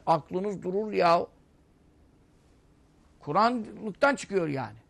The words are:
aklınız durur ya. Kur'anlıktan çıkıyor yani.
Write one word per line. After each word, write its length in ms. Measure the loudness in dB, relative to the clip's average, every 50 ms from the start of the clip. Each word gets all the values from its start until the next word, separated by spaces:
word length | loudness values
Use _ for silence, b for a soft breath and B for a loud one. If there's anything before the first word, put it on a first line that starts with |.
| 0
aklınız 560 | 0 0 0 0 -4 -6 -6 -4 -4 -6 -6 -8
durur 300 | -4 -4 -4 -4 -2 0
ya. 340 | 2 4 4 4 4 2 -4 _ _ _ _ _ _ _ _ _ _ _ _ _ _ _ _ _ _ _ _ _ _ _ _ _ _ _ _ _ _ _ _ _ _ _ _ _ _
Kur'anlıktan 960 | -10 -2 2 4 4 4 2 0 -6 -8 -12 -12 -10 -10 -2 2 2 2 2
çıkıyor 320 | 0 -4 -4 -2 -2 -2 -2
yani. 300 | -4 -4 -6 -8 -10 -18 _